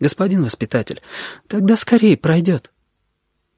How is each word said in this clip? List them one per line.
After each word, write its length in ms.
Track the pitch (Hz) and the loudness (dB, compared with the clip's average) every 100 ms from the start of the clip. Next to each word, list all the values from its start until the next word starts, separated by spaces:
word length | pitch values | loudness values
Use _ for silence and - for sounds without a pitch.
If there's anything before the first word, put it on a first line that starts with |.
господин 440 | 139 - 196 190 | -4 -2 -2 0
воспитатель. 580 | 123 - 110 120 107 - - - - - - | -2 -4 -4 -4 -6 -14 -16 -16 -16 -18 -8
Тогда 300 | 208 196 226 | -2 2 2
скорее 400 | - 233 214 156 | 2 4 4 2
пройдет». 540 | 156 165 175 160 _ _ _ _ _ _ _ _ _ | 2 0 0 -2 _ _ _ _ _ _ _ _ _